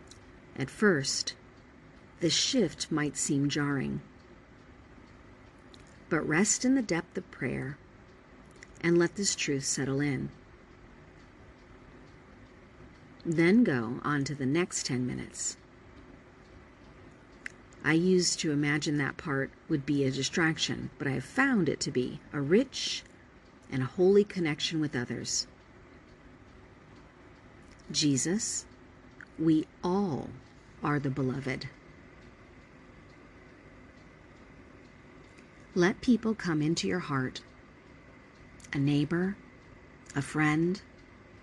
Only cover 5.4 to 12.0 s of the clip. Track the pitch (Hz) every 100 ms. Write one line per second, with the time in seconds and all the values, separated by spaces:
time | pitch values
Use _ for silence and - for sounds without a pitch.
5.4 | - - - - - - - 156 - 156
6.4 | 208 - 247 269 214 170 - 190 - -
7.4 | 131 135 131 151 - - - - - -
8.4 | - - - - 170 170 170 - 196 -
9.4 | - 139 135 - 127 135 147 135 139 -
10.4 | - - - - - - - - - -
11.4 | - - - - - -